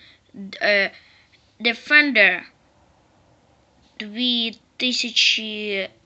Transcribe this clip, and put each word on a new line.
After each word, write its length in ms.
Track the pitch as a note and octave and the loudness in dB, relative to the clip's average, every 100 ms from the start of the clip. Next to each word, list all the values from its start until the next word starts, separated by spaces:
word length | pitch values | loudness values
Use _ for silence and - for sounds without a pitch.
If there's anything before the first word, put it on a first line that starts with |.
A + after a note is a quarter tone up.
| - _ _ | -20 _ _
д-, 240 | - G3 - | -18 -16 -4
е, 280 | - G3+ G3 - - _ _ _ _ _ | 0 2 0 -6 -20 _ _ _ _ _
Defender 800 | A3+ A3+ - D4 D4 A3+ F#3+ F3+ - _ _ _ _ _ _ _ _ _ _ _ _ _ _ - | -4 -4 4 4 6 4 4 2 -6 _ _ _ _ _ _ _ _ _ _ _ _ _ _ -16
дві 600 | G#3+ G#3+ B3 A#3+ A#3 G#3 _ - | -12 -4 -2 -2 -4 -8 _ -6
тисячі 1120 | B3+ B3 B3 A3+ - - A3 G#3+ G#3+ G3 F#3+ - | -4 -2 -2 2 2 2 -2 -8 -6 -6 -6 -12